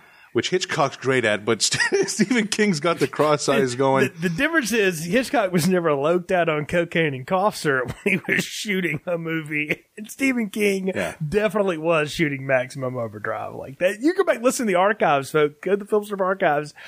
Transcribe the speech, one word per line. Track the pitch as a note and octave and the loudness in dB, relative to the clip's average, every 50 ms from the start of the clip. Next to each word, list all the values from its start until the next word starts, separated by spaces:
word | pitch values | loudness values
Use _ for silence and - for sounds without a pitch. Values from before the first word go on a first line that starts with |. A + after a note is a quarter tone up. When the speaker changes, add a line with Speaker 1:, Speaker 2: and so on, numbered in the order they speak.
| - - - - - - - | -20 -20 -20 -20 -12 -4 -2
Speaker 1:
which | B2 - - | -2 -2 0
Hitchcock's | F3 F#3 - - - - D3 C3 - - | -2 -2 -2 -2 -2 0 0 0 -2 -4
great | - B2+ C3 B2+ A2+ | -2 0 2 2 2
at, | A2 G#2 G2+ G#2 | 2 0 0 0
but | A#2 A2+ G2+ | -2 -2 0
<laughs> | |
St-, | - - - - - - - G4 - | 0 -2 0 0 -2 0 0 0 0
Stephen | - - - G#3 - B3+ A#3+ G#3+ G3+ | 0 0 -2 0 2 2 0 0 0
King's | - - G#3+ G#3 F3+ C#3+ | 0 0 2 2 2 0
got | C#3+ F3 E3 - | 0 -2 0 0
the | D3+ B2+ | -2 -2
cross | - - C#3+ D3+ D3+ C#3+ - - | 0 2 2 2 2 2 2 0
eyes | C#3 C#3+ C3+ B2+ A#2+ | 2 2 2 0 0
going. | B2 C#3 C3+ C3+ C3+ C3 C3 - E3 | 0 2 2 4 4 2 0 -2 -2
Speaker 2:
The, | E3 F#3 | -4 -2
the | E3 | 0
difference | E3 C#4 D#4+ E4 D#4+ B3+ F#3 | 0 0 2 2 0 0 0
is | A3+ A#3 G3+ F#3+ F3+ D3+ | 0 2 2 2 0 -2
Hitchcock | D#3+ F3 F#3 B3+ B3+ - - C4+ G3+ F#3 | -2 0 0 0 0 2 0 0 0 2
was | - F3+ D3 | 2 2 2
never | F#3 F#3 F3+ E3+ D#3+ D3 | 2 2 2 4 2 2
loped | C#3 C#3 D#3+ F3 F3+ F3 - | 2 2 2 2 0 0 0
out | F#3+ F3 E3 D#3+ | 0 2 2 2
on | D3+ D3+ D3 | 0 -2 -2
cocaine | - E3+ F3 F3 E3 - F3 E3 D3+ C3+ | -2 0 0 0 0 0 0 0 0 -2
and | B2+ B2+ | -4 -4
cough | - F#3 F#3 F#3 - - | -2 0 2 2 0 0
syrup | - - D#3 C3+ C3 B2 A#2+ - - | 0 0 0 0 0 0 -4 -6 -4
<laughs> | |
when | - G3+ F#3+ F3+ - | -2 -2 -2 -2 -2
he | - | -2
was | F#3+ F#3 - | -2 -2 -2
shooting | - - - - A3 G3 F#3 F3+ D#3+ D3 D3 - | -4 -8 -8 -6 -4 -2 -2 -2 -2 -4 -4 -4
a | F3+ F3 | -4 -6
movie. | E3 E3 D#3+ D#3+ D#3+ D#3 D3+ D#3 D3 D3+ D3+ - - _ _ _ | -4 -4 -4 -4 -4 -4 -4 -4 -4 -2 -2 -4 -6 _ _ _
And | - G#3+ - | -16 -16 -12
Stephen | - - C#4 C4+ B3+ A#3+ A3+ F#3+ | -6 -2 0 0 0 0 -2 -2
King | - A3 G#3 G3+ G3 F#3+ F#3 F#3+ F#3 | -2 0 0 2 0 0 -2 -2 -2
Speaker 1:
Yeah. | - F2+ E2 - - D#3+ | -2 -2 -4 -4 -6 -4
Speaker 2:
definitely | D3 D#3+ G#3 G#3 G#3+ - G#3+ G3 G3 F3 D#3 | -2 0 0 0 2 0 0 0 0 0 -2
was | D#3 E3+ E3+ D#3 D3+ D3 | 0 0 2 2 0 0
shooting | - - E3 D3 C#3 C3+ C3+ | 0 0 0 0 -2 -4 -2
Maximum | C3+ C3+ B2+ B2+ B2+ - C#3 C3 B2+ B2+ | 0 0 0 0 -2 -6 -6 -6 -4 -4
Overdrive | B2+ A#2 A2 G2+ A2+ G#2+ A2 G#2+ G#2+ G#2 G#2 A2+ | -4 -6 -6 -8 -8 -6 -6 -6 -6 -6 -8 -10
like | A#2 - - C3+ - | -12 -12 -12 -4 0
that. | F3 F#3+ G#3 G3+ | 0 0 2 2
You | A#3+ D#4+ F4+ | 0 0 2
go | F#4+ | 2
back, | F#4 F#4 F4+ - | 2 0 0 2
listen | A3+ B3 - - B3+ | 2 0 2 2 0
to | G#3+ | 2
the | F3+ F3 | 2 4
archives, | F#3+ G3+ A3 - G#3+ E3+ C#3+ C#3 C3+ - | 4 4 2 2 4 4 4 2 2 2
folks. | - D#3 D3+ D3 D3 _ | 2 2 2 2 0 _
Go | - F3+ | -2 0
to | G3 G3+ | 0 0
the | G#3 | 0
Film | - A3 G#3 G#3 | 0 0 0 0
Strip | G#3 G#3 G3 | -2 -4 -2
archives, | F#3+ F#3 G3 F#3+ F#3+ D#3+ D3 D3 D3+ D3+ - - - | 0 0 0 2 2 2 2 2 -2 -6 -12 -18 -18